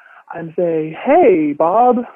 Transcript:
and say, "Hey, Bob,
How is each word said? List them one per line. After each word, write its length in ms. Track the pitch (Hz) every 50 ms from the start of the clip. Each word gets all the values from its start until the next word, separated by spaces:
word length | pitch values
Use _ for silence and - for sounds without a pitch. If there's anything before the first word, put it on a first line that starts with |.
| _ _ - - _ - -
and 180 | 170 165 160 156 -
say, 360 | 180 170 165 160 156 156 160 - -
"Hey, 520 | 247 285 359 349 240 185 160 156 147 147
Bob, 500 | - 160 165 185 226 247 247 247 240 233 - -